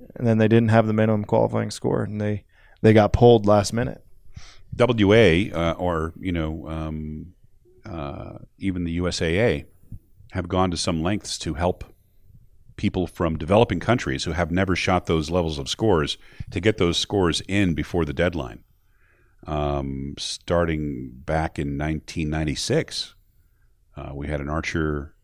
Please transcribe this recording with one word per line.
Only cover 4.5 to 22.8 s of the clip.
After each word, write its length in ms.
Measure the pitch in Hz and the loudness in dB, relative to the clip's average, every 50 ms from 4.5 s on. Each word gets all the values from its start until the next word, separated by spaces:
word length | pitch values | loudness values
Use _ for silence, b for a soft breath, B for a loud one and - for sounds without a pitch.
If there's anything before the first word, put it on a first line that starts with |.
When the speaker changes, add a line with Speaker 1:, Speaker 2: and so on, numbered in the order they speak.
| b b b - - | b b b -10 0
Speaker 2:
W 360 | - 120 120 120 113 101 95 | 2 2 2 4 4 6 8
A, 380 | 104 117 113 87 80 87 - - | 8 8 8 8 6 4 2 0
uh, 220 | - 80 85 85 80 | -2 -2 -2 -2 -2
or, 380 | - 90 90 85 80 80 82 - - | -2 -2 -2 -2 -2 -2 -4 -8 -8
you 100 | - 95 | -6 -4
know, 360 | 87 82 78 78 78 82 - 76 | -4 -2 -2 -4 -6 -8 -10 -10
um, 640 | 80 80 80 80 78 78 78 76 76 76 73 85 - _ - - - _ _ _ _ - - | -8 -8 -6 -6 -8 -8 -8 -8 -10 -12 -14 -16 -20 _ -20 -20 -20 _ _ _ _ -20 -16
uh, 540 | 104 92 80 71 69 - - - 87 - - - - _ _ | -14 -12 -10 -10 -10 -10 -12 -12 -14 -14 -16 -20 -20 _ _
even 260 | - 98 90 90 87 | -6 -4 -4 -2 -4
the 80 | 85 | -4
U 160 | 82 85 90 87 | -2 -2 -2 -2
S 140 | 80 - | -2 -2
A 160 | 90 82 82 95 | -2 0 2 2
A 240 | 117 113 78 73 - - - _ - - - - - _ - - - - | 2 2 0 -2 -6 -10 -18 _ -20 -20 -20 -20 -20 _ -20 -20 -20 -10
have 160 | - 95 87 87 | -8 -8 -6 -2
gone 220 | 90 92 92 90 | 0 0 0 0
to 60 | 85 | -2
some 260 | 80 - 95 85 80 | -2 -2 -2 -2 -2
lengths 360 | 80 90 104 98 - - - - | -2 -2 -4 -4 -6 -8 -10 -8
to 160 | - 85 78 | -8 -8 -4
help 280 | 76 85 90 90 - - - - - _ _ _ - - - - - - - - - - - - | -2 0 -2 -2 -4 -10 -18 -20 -20 _ _ _ -20 -20 -20 -20 -20 -20 -20 -20 -20 -20 -20 -8
people 300 | - - 98 - 95 87 | -4 -4 -2 -2 -2 -4
from 300 | - - - 90 82 80 | -4 -2 -2 -2 -2 -2
developing 440 | 71 71 76 98 110 - - 98 80 | -4 0 2 2 2 4 2 0 -2
countries 440 | - - - - - 71 65 69 - | 0 0 0 0 -2 -4 -6 -4 -4
who 80 | 87 | -4
have 180 | 78 87 85 80 | -2 -2 -2 0
never 260 | 87 92 98 92 90 | 0 0 0 0 0
shot 300 | - - - 92 87 - | 0 0 0 0 0 2
those 240 | - 85 82 76 78 | 0 0 0 0 0
levels 280 | 85 92 85 80 76 71 | 0 -2 0 -2 -4 -6
of 100 | 67 - | -6 -8
scores 480 | - - 113 110 92 80 73 69 - B B B B B B B | -4 0 2 2 2 2 2 0 -4 B B B B B B B
to 100 | - - | -6 0
get 180 | 85 110 107 - | 0 0 2 2
those 200 | 95 85 80 - | 0 0 0 0
scores 420 | - - 104 101 92 85 76 - - - | -2 -2 0 2 2 2 0 -2 -4 -2
in 260 | 95 104 101 90 78 | 0 0 2 2 0
before 300 | 76 73 - - 87 82 | -2 -4 -4 -2 -2 -2
the 80 | 71 | -2
deadline. 500 | 67 69 85 90 85 78 65 60 55 60 - _ _ _ _ _ _ _ _ _ _ _ _ _ _ _ - | -2 -2 -2 -2 -2 -4 -8 -8 -12 -16 -20 _ _ _ _ _ _ _ _ _ _ _ _ _ _ _ -10
Um, 680 | 82 76 73 73 71 71 69 69 67 69 67 69 69 - - | -6 -4 -2 -2 -2 -2 -2 -4 -6 -6 -8 -8 -10 -10 -10
starting 920 | - - - - _ - 90 85 87 82 80 78 76 73 69 64 65 62 | -10 -10 -10 -10 _ 0 0 2 2 2 0 -2 -4 -4 -6 -8 -10 -12
back 460 | 62 64 67 - 78 80 80 80 - - | -14 -12 -6 -4 -2 -2 -2 -2 -4 -6
in 180 | 76 71 69 | -6 -4 -4
nineteen 520 | 71 76 78 78 76 - - - 87 80 76 | -4 -4 -4 -4 -6 -8 -8 -6 -6 -4 -4
ninety-six, 840 | 76 78 78 76 69 - - - 123 160 | -2 -2 -2 -4 -4 -4 -4 -2 -2 -2